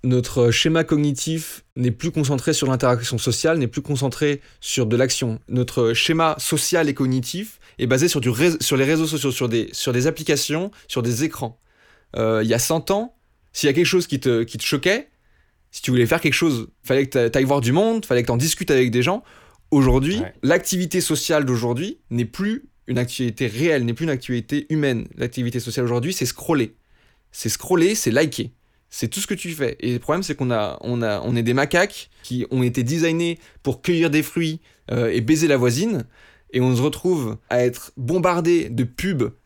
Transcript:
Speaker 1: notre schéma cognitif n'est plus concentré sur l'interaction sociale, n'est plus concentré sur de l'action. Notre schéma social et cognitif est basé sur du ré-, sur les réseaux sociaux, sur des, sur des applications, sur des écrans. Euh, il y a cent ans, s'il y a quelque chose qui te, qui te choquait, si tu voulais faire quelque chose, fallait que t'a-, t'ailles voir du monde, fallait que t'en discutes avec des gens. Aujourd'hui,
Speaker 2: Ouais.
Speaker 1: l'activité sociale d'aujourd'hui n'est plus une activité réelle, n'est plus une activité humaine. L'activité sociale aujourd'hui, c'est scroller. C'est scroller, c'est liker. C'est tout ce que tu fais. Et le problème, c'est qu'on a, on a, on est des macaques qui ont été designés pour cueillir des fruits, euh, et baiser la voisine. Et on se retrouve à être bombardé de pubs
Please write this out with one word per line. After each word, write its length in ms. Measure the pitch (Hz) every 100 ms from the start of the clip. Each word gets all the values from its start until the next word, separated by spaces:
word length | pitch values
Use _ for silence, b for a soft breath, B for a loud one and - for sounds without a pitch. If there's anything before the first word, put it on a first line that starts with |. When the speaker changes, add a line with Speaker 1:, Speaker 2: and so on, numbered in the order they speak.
Speaker 1:
notre 460 | 127 123 120 127 120
schéma 340 | 117 160 165 160
cognitif 800 | 151 147 135 - 160 156 - _ -
n'est 160 | 123
plus 180 | 120 165
concentré 440 | 160 139 139 135
sur 140 | 151 135
l'interaction 500 | 127 131 123 120 120
sociale, 400 | - 117 160 165
n'est 100 | 123
plus 140 | -
concentré 600 | 143 139 131 - 151 143 b b
sur 240 | - - 113
de 100 | 120
l'action. 440 | 131 - 123 113 -
Notre 440 | 123 123 - 113
schéma 420 | 117 - 165 160 151
social 480 | - 151 - 175 151
et 40 |
cognitif 680 | 139 131 131 123 175 214 - b -
est 100 | 120
basé 200 | 131 170
sur 140 | 151
du 80 | 123
ré-, 280 | 117 175 160
sur 160 | - 135
les 80 | 135
réseaux 220 | 160 160
sociaux, 240 | 151 135
sur 180 | 123 120
des, 200 | 113 104
sur 180 | - -
des 140 | 123 143
applications, 640 | 160 156 143 - 151 196 B B
sur 160 | -
des 220 | 117 113 156
écrans. 340 | - 120 - b b b b b -
Euh, 240 | 110 113
il 60 | 110
y 40 |
a 60 | 117
cent 300 | - 160 -
ans, 240 | 196 240 _ _ _ _
s'il 160 | - 147
y 20 |
a 40 |
quelque 120 | 139 175
chose 220 | 180 170
qui 120 | 139
te, 220 | 131 117
qui 140 | 117 113
te 60 |
choquait, 460 | - 143 175 220 - _ _ _ _ _ _
si 100 | -
tu 100 | -
voulais 140 | 123 117
faire 160 | 160
quelque 120 | 156
chose, 360 | - 165 123 113 _
fallait 240 | - 135 135
que 60 |
t'a-, 180 | 135 117
t'ailles 140 | 139
voir 160 | 131 143
du 120 | 120
monde, 320 | 147 220 226 -
fallait 160 | 123
que 60 | 120
t'en 100 | 120
discutes 340 | 156 - 170
avec 200 | 139 127
des 120 | 117
gens. 180 | 117 208 b b b b _
Aujourd'hui, 500 | 143 131 127 139 208
Speaker 2:
Ouais. 120 | - -
Speaker 1:
l'activité 560 | 131 175 - 185 175 185
sociale 440 | 170 151 - 151 139
d'aujourd'hui 540 | 120 120 120 185 311 _
n'est 160 | 120 113
plus 440 | - 202 233 - _ -
une 100 | 123
activité 480 | 123 - 123 104 127
réelle, 380 | 107 170 147 117
n'est 80 |
plus 120 | 117 165
une 40 |
activité 560 | 135 - 123 113 143 -
humaine. 380 | 156 143 120 - -
L'activité 420 | 123 127 120 123
sociale 260 | 120 117 123
aujourd'hui, 260 | 120 135
c'est 120 | 185 127
scroller. 500 | - - 151 110 _ _ _ _ _ _
C'est 180 | - 117
scroller, 440 | - - 180 175
c'est 160 | 214 -
liker. 440 | 117 156 - - _ _ _ _
C'est 180 | - 113
tout 100 | -
ce 80 | 196
que 80 | 190
tu 160 | 175
fais. 260 | 160 127 -
Et 120 | 123
le 60 | 120
problème, 240 | - 165
c'est 100 | 190
qu'on 160 | 151 127
a, 300 | 117 101 67
on 220 | 120 123
a, 180 | 113 104
on 120 | - 120
est 80 |
des 100 | 117
macaques 560 | 127 139 170 202 - - b
qui 240 | - 123 113
ont 140 | 131
été 180 | 123 127
designés 560 | 120 160 165 165 170 165 b b
pour 220 | 139 123
cueillir 260 | - 170 165
des 140 | 151
fruits, 360 | 147 - 165 160 b b -
euh, 220 | 120 117
et 100 | 92
baiser 260 | 117 156 156
la 100 | 139
voisine. 480 | 123 120 220 185 117 b b b b
Et 100 | 127
on 140 | 127 120
se 60 |
retrouve 560 | 143 - 185 175 117 110 _
à 120 | 123
être 280 | 123 123 - -
bombardé 720 | 123 180 175 175 170 170 107
de 140 | 113
pubs 480 | 120 - 185 160 110 -